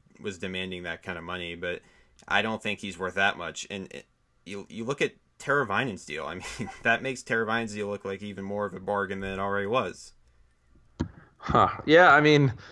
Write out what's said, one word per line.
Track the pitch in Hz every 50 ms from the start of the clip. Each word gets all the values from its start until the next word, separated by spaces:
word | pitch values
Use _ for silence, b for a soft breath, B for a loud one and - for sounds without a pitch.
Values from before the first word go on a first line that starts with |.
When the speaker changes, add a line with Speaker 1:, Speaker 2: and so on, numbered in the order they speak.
| - _ _ -
Speaker 1:
was | - 104 98 87
demanding | - 95 92 92 92 92 90 90 87
that | 85 82 82 -
kind | - 92 85
of | 82
money, | 85 90 90 87 85 85
but | 85 90 87 87 - b b b b b b b b b -
I | - 101
don't | 104 110 113 104
think | - 107 101 95
he's | - 101 90 87
worth | 95 90 90
that | 98 98 101 - 71
much. | 85 80 80 - - -
And | 98 101 95 - -
it, | 71 - _ _ _ _ _ _ _ _ 85
you, | 101 101 98 -
you | - 101 113
look | 113 139 - 165
at | 139 - _ _ _ _ _
Teravainen's | - - 139 143 139 104 95 104 127 135 98 85 -
deal. | - 76 76 76
I | 71 82
mean, | 92 90 - - - 117 98 -
<laughs> | -
that | - 120 117 - -
makes | 135 135 120
Teravainen's | - - 131 113 113 107 110 117 117 110 104
deal | 104 104
look | 101 101 98 -
like | 101 98 98 98
even | 104 101 98 98
more | 98 101 104 104
of | 101 87
a | 95
bargain | 92 95 104 101 101 92 98 98
than | 98 95 95
it | 95
already | 98 101 98 101 98 98
was. | 113 127 113 90 - - - - - _ _ _ _ _ _ _ _ _ _ _ _ _ _ _ _ - - B B B B B B _
Speaker 2:
Huh. | - - - 123 104 92 - - -
Yeah, | - 151 165 180 175
I | 139 147
mean, | 151 151 151 143 143 135 110 B B B